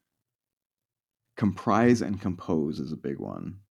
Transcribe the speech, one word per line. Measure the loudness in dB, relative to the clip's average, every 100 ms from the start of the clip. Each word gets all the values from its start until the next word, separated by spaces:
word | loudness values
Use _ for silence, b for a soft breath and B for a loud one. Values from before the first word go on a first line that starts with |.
| _ _ _ _ _ _ _ _ _ _ _ _ _ -2
Comprise | 0 0 2 4 6 6
and | 2 -4
compose | -4 -4 0 0 0 -4
is | -8
a | -6
big | -6 -6
one. | -8 -8 -10 -12 -18